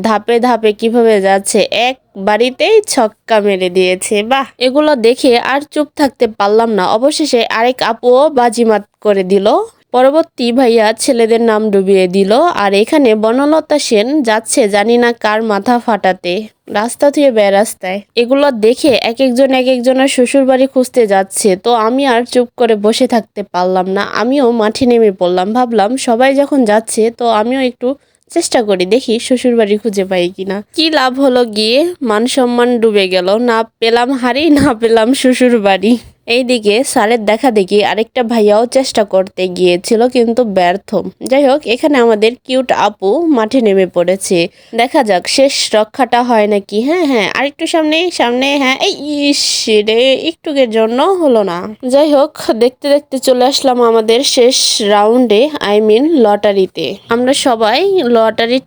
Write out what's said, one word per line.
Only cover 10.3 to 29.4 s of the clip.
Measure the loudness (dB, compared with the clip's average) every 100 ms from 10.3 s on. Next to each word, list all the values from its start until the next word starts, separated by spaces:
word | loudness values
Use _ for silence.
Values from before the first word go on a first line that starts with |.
| -4 -2 0
ভাইয়া | 2 2 0 0
ছেলেদের | -2 0 2 2 2
নাম | 0 0
ডুবিয়ে | 0 2 2 2 0
দিল। | 2 2 0 0
আর | 0 0
এখানে | 0 2 2 2
বনলতা | 0 0 0 0 0 -2 0
সেন | 0 0 -2 0
যাচ্ছে | -2 -2 -2 0
জানি | 0 2 2
না | 0 0
কার | -2 -2 -2
মাথা | -2 0 -2
ফাটাতে, | -2 -2 -2 -2 -4 -6 -8 _ -8 -6
রাস্তা | -4 0 0
থেকে | 2 2 2
বেরাস্তায়। | 2 2 0 -6 -10 -10 -6 -4
এগুলো | 0 2 0 2
দেখে | 0 2 2 0 -2
এক | 0 0
একজন | 2 2 2
এক | 0
একজনের | 0 0 2 2
শ্বশুর | 0 0 2 2
বাড়ি | 2 0
খুঁজতে | 0 0 0 2
যাচ্ছে, | 0 -2 -2 0 0
তো | 0 0 0
আমি | 0 0
আর | 0 0
চুপ | -2 -2 -2
করে | 0 0 0
বসে | 0 0
থাকতে | -2 -4 -10 -8
পারলাম | -4 -2 -2 -2 -4
না, | -4 -4
আমিও | -2 0 2 0
মাঠে | -2 0 2
নেমে | 4 2 0
পড়লাম। | -2 0 -2 -2
ভাবলাম | 0 0 0 -2 -2
সবাই | 0 2 2
যখন | 0 0 2
যাচ্ছে | 0 0 -2 -2 -2
তো | -2 0
আমিও | -2 -2 -4
একটু | -4 -6 -6 _ _ -8
চেষ্টা | -6 -2 -2 0
করি, | -2 0
দেখি | -2 0 -4 -2
শ্বশুর | -2